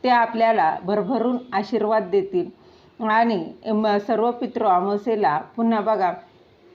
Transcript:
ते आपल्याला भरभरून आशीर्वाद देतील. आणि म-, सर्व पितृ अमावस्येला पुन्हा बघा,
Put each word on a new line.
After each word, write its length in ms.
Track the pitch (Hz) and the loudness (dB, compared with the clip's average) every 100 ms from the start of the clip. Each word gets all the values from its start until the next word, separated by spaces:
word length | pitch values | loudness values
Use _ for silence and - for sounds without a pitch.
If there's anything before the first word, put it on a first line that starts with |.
ते 60 | 254 | 0
आपल्याला 680 | 240 226 226 226 214 160 - | 2 2 2 2 2 2 0
भरभरून 540 | 185 214 190 240 247 247 - | -2 -2 0 -2 -2 -2 -4
आशीर्वाद 500 | 196 208 220 214 220 | -4 -2 -2 0 0
देतील. 460 | 185 196 185 180 175 - - - - - | 2 0 0 -2 -4 -8 -20 -20 -20 -8
आणि 500 | 220 220 233 196 160 - - | 0 2 2 0 -4 -10 -4
म-, 260 | 214 220 202 | 0 0 0
सर्व 340 | 208 220 233 | 0 0 0
पितृ 340 | 240 - 247 214 | -2 -6 -2 2
अमावस्येला 720 | 180 196 202 240 220 175 151 | 2 2 -2 -2 0 0 0
पुन्हा 420 | - - 226 220 | -4 -2 0 0
बघा, 320 | 202 208 180 170 - - _ _ - | 0 0 0 -4 -12 -20 _ _ -20